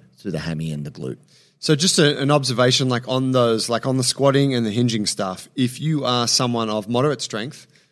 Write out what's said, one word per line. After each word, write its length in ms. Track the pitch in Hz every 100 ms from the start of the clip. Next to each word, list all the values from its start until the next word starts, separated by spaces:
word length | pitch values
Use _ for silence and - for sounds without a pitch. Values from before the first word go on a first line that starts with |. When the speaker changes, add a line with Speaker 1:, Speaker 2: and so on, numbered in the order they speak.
| _ _
Speaker 1:
through 140 | 101
the 60 | 80
hammy 320 | 80 78 80
and 120 | 73
the 60 | 73
glute. 260 | - 65 60 _ _ _ _
Speaker 2:
So 160 | -
just 240 | 147 190 -
a, 220 | 147 139
an 100 | 139
observation, 600 | 147 127 117 127 127 127
like, 180 | 120 123
on 240 | 131 131
those, 380 | 127 117 110 -
like, 160 | 117 131
on 100 | 131
the 80 |
squatting 480 | 127 - 139 135 139
and 120 | 123 113
the 40 |
hinging 360 | 110 123 110 98
stuff, 420 | - 95 92 -
if 260 | - 127 -
you 240 | 151 151
are 240 | 123 123 120
someone 400 | - 123 117 110
of 180 | 107 107
moderate 340 | 120 147 135
strength, 440 | - 110 127 - - _ _